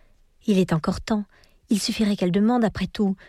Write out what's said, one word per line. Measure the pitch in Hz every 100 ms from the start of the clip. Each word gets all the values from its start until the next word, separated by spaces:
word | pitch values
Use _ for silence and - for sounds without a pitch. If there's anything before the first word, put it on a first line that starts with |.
| _ _ _ _ -
Il | 190
est | 180
encore | 165 - 185
temps. | - 214 202 _ _ _ -
Il | 208
suffirait | - 220 208 202
qu'elle | 180
demande, | 185 214 247
après | 214 - 185
tout. | - 202 190